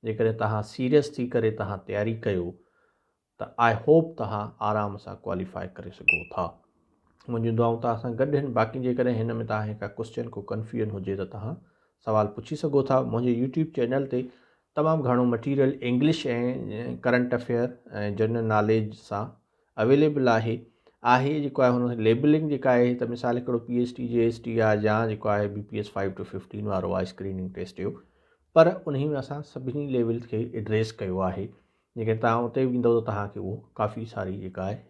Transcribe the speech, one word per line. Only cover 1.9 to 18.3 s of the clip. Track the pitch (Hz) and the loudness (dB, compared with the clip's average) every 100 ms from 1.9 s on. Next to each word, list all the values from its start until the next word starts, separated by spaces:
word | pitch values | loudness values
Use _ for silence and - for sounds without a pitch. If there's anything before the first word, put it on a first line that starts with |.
| 101 107 113 113 | -2 -2 -2 -2
ڪيو، | 95 87 92 _ _ _ _ _ _ _ _ | -2 -4 -10 _ _ _ _ _ _ _ _
ته | 107 - 117 | -12 2 2
آءِ | 113 | 2
هوپ | 147 160 160 - | 6 4 4 -6
توهان | 104 107 107 - 104 | -6 -6 -8 -4 -2
آرام | 107 104 98 | 0 -2 -6
سان | 95 98 | -14 -12
ڪواليفائي | - 92 92 92 92 92 | -6 -6 -6 -8 -10 -12
ڪري | 90 | -16
سگهو | - - - 85 | -4 -2 -2 -6
ٿا. | - 87 - _ _ _ _ _ _ - | -6 -6 -6 _ _ _ _ _ _ -8
منهنجون | 117 113 113 | -4 -2 2
دعائون | 117 117 | 2 2
توهان | 120 113 | -2 -2
سان | 123 117 | -4 -2
گڏ | 135 143 | 0 0
آهن. | 139 120 | 0 0
باقي | 113 135 | 0 0
جيڪڏهن | 127 123 123 113 | -2 0 0 0
هن ۾ | 113 113 113 | -2 -4 -4
توهان | 107 107 | -4 -4
کي | 104 | -6
ڪا | 101 - | -10 -8
ڪوئسچن، | 110 - 117 | -10 -8 -8
ڪو | - 98 | -10 -8
ڪنفيوزن | 110 110 120 107 101 | -8 -6 -4 -4 -4
هجي، | 92 98 | -6 -4
ته | 92 | -6
توهان | 107 110 165 _ _ _ _ - | -8 -10 -10 _ _ _ _ 0
سوال | 107 104 - | 2 2 -2
پڇي | - 151 | -10 -4
سگهو | 156 139 135 | 2 2 4
ٿا. | 131 123 | 2 2
منهنجي | 113 123 117 | 0 2 2
YouTube | 127 165 160 - | 0 0 -2 0
چينل | 120 135 135 | 0 0 0
تي | 123 127 - _ _ _ - | -4 -4 -12 _ _ _ 0
تمام | 160 160 127 | 2 2 4
گهڻو | 123 123 | 4 4
مٽيريل | 117 139 139 135 139 123 | 2 0 2 2 2 0
انگلش ۽ | 123 151 156 139 120 123 131 110 104 123 120 | 2 4 2 0 0 -2 -2 -6 -6 -6 -2
ڪرنٽ | 123 123 123 | 2 2 2
افيئر ۽ | 120 - 120 123 123 - 107 104 101 | -2 0 -2 -2 -4 -12 -6 -4 0
جنرل | 113 | 0